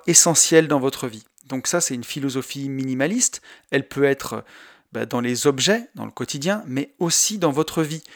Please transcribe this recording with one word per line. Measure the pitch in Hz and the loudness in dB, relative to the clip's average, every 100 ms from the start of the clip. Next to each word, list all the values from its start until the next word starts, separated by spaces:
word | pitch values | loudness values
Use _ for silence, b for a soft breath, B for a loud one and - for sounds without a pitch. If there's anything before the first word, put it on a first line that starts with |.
| - | 2
essentiel | 165 175 156 - 165 156 | 4 4 4 6 6 6
dans | 143 | 2
votre | 135 - 127 | 0 -4 -8
vie. | 110 - _ _ | -10 -18 _ _
Donc | 131 - | -6 -2
ça, | 175 | -2
c'est | - 127 | -2 -4
une | |
philosophie | 117 151 139 131 127 139 139 | -8 -6 -4 -4 -6 -8 -6
minimaliste. | 135 131 131 147 233 240 - B B B | -6 -4 -2 0 0 -2 -4 B B B
Elle | 139 135 | -4 -2
peut | 135 | 2
être, | 139 139 - 110 - B B B B | 2 2 -4 -10 -12 B B B B
bah, | 117 113 | -8 -4
dans | 123 | -2
les | 123 120 147 | -2 2 2
objets, | 135 147 220 233 - | 2 2 0 -2 -12
dans | 110 | -12
le | |
quotidien, | - 127 147 151 208 175 | -8 -8 -4 -2 -2 -4
mais | 131 - _ | -6 -6 _
aussi | 170 - - 208 | 0 2 0 2
dans | 165 | 0
votre | 139 156 - | 2 0 0
vie. | 151 156 - | -2 -4 -10